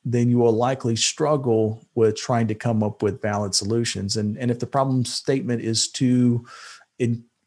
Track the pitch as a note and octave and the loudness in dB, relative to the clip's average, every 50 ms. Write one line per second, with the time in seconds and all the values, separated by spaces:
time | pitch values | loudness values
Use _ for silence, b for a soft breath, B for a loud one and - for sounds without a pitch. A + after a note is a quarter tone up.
0 | _ B2 A#2 B2 A#2+ A#2+ A#2+ A#2+ A#2+ A#2 A2+ A2 A#2+ A#2+ - - - B2 A#2 A2 | _ -2 0 2 2 4 4 4 4 4 4 4 2 0 0 -2 -2 -2 -2 0
1 | - - - - D3+ D3 D3+ D3 C3 B2+ A2+ A2 A2 G#2+ A2 A2+ - _ _ - | 0 -2 -2 0 0 2 2 0 2 2 2 2 2 0 -2 -6 -10 _ _ 2
2 | A2+ A2 G#2+ - - - C3 A#2 A2+ G#2+ A2 G#2+ - A#2+ A#2 G#2+ G#2+ G#2 G#2 - | 2 2 2 0 -2 -2 0 0 2 0 -2 -2 -2 0 0 2 0 0 -2 0
3 | - G#2 G2 - - A2 G#2 G2+ G#2 G2+ F#2+ - - G2 A2+ A#2 A#2+ A2+ - G2+ | -2 -2 -2 -2 -4 -4 -2 -2 -2 -2 -2 -2 -2 0 -2 -2 -2 -2 -4 -4
4 | G2 G2+ A2 A2+ G#2 G#2 G#2+ - B2+ A#2+ A#2+ A#2+ - - - C#3+ C3+ C3+ C3 C3 | -6 -4 -4 -2 -2 -2 -4 -2 -2 -2 -2 -2 -4 -2 -2 0 0 2 0 0
5 | A#2+ - - - - - C#3 C3+ - A#2+ B2 A#2 A2 A2 A2+ A2 - - - - | 0 -2 -4 -6 -2 -2 -2 -2 -2 -2 -4 -2 -2 -2 -2 0 -2 -2 -2 0
6 | C3+ B2 B2 B2 B2 B2 A#2+ A#2+ A#2+ B B B B B B B B B _ - | 2 2 4 4 4 4 2 0 -4 B B B B B B B B B _ -4
7 | C3 A#2+ A#2+ A2+ A2+ _ _ _ _ | -2 -2 -2 -4 -6 _ _ _ _